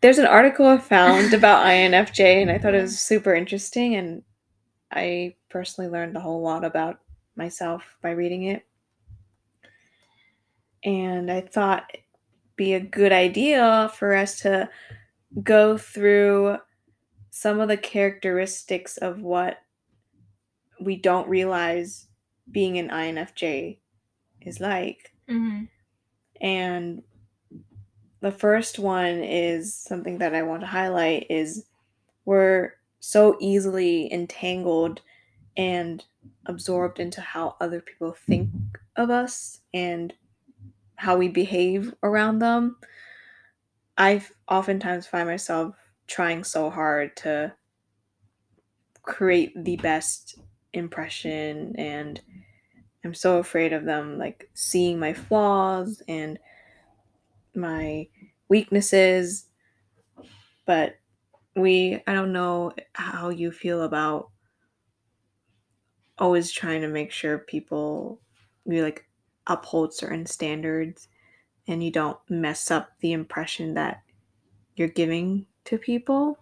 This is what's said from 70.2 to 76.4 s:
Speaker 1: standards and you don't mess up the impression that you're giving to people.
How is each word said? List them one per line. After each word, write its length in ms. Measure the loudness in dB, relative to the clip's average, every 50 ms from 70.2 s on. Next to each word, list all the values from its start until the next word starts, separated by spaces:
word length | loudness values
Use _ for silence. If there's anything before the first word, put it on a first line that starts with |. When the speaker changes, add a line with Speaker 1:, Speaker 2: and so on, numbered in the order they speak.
| -8
Speaker 1:
standards 800 | -10 -10 -8 -6 -6 -6 -6 -6 -6 -4 -4 -6 -8 -10 _ -20 _ _ _ _ _ _ _ _ _ _ _ _ -8
and 160 | -6 -4 -4
you 80 | -4
don't 260 | -4 -2 -4 -4 -6 -10 _ _
mess 400 | -6 -4 -4 -4 -4 -6 -4 -4
up 220 | -4 -4 -4 -8 _ _
the 140 | -4 -4 -4
impression 600 | -4 -6 -8 -10 -10 -10 -8 -8 -8 -8 -8 -6
that 300 | -6 -6 -6 -8 -10 _ _ _ _ _ _ _ _ _ _ _ _ _ _ _
you're 120 | -4 -4 -4
giving 580 | -2 -2 -2 -2 -2 -4 -4 -4 -4 -4 -6 _ _ _ _
to 120 | -8 -8 -6
people. 600 | -4 -4 -6 -6 -2 -2 -2 0 0 -2 -4 _